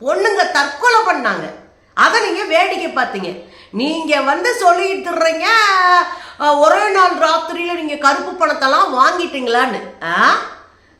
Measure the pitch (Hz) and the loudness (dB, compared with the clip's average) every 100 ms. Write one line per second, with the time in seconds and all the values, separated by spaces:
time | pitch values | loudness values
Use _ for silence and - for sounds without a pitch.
0 | 247 359 427 392 - 294 294 - 480 453 | -4 0 0 0 0 0 -2 0 2 2
1 | 381 311 233 180 156 - - _ _ - | 2 -2 -2 -4 -8 -14 -20 _ _ 0
2 | 285 466 415 359 415 320 381 - 330 262 | 2 2 -2 -4 -2 0 0 -2 -6 -4
3 | 240 202 175 190 - - - 196 277 320 | -4 -6 -10 -12 -18 -20 -12 -6 -4 -4
4 | 311 285 269 320 381 - 359 349 392 381 | -2 0 0 -2 -2 2 2 2 0 -4
5 | 349 339 330 320 370 453 415 381 359 359 | -6 -2 -2 0 0 2 2 2 4 4
6 | 339 - - - 294 285 311 381 415 392 | 2 -8 -16 -2 0 4 4 4 2 4
7 | 370 320 320 320 320 339 349 339 311 294 | 4 4 0 0 -2 -6 -6 -6 -6 0
8 | 277 285 359 359 311 285 269 302 381 254 | 0 0 -4 -2 -2 0 2 2 2 2
9 | 277 359 330 277 240 240 254 190 - - | 2 2 -6 -4 -2 0 0 -4 -10 -10
10 | 165 180 247 - - - - _ _ | -4 2 2 2 -4 -16 -20 _ _